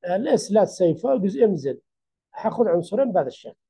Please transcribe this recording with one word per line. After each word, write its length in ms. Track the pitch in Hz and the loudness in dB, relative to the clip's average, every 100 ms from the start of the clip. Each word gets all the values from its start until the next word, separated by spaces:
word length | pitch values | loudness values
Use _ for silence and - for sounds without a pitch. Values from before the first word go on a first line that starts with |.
| 180 | -2
ال 340 | 185 294 247 | -4 0 0
S 120 | - | 2
لا 120 | 208 | 2
تساوي 320 | 196 - 180 156 | 2 2 0 2
فوق 200 | 247 262 | 0 0
جزئية 300 | 190 202 220 | 0 2 2
من 120 | 175 | 2
Z، 200 | 135 - _ _ _ _ _ | -4 -8 _ _ _ _ _
حاخذ 360 | - 220 - 220 | -8 -6 0 0
عنصرين 440 | 170 170 220 269 | 0 -2 -2 0
بهذا 160 | 185 131 | 0 -2
الشكل 280 | - - - | -8 -20 -20